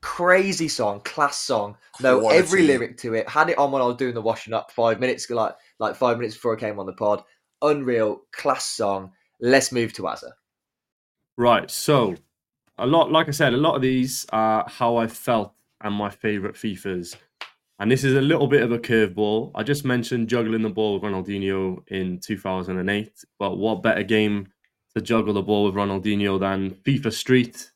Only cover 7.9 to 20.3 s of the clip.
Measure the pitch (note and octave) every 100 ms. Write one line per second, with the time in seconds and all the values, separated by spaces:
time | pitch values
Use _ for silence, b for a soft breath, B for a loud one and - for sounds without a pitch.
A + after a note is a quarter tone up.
7.9 | A#2+ A2 G2 _ - C#3+ B2+ - - G#2
8.9 | G2 F#2+ _ _ _ A#2+ C3 B2+ B2+ A#2
9.9 | - F#2 - B1 - _ _ _ _ _
10.9 | _ _ _ _ - A#2+ A2 - - -
11.9 | C#3+ A2 F2 _ _ _ _ _ _ A#2
12.9 | E3 D#3+ D#3 D#3+ C#3+ D3 A#2+ D#3 C#3+ C3
13.9 | C3 B2+ - - A2 A2 A2 - - A#2+
14.9 | A#2 A2+ - - A#2 G2+ _ _ _ G#2+
15.9 | G#2 G#2 - A2 G#2 G2 - A2+ F#2 G2
16.9 | F2+ F2 - _ _ - _ _ _ G#2
17.9 | C3 C3+ C3+ C#3 D#3 B2+ C#3 A#2 A#2 A#2
18.9 | A2+ G#2 F#2 G#2+ G#2+ C#3+ - A2+ C#3+ C3+
19.9 | B2 A2+ B2 A2+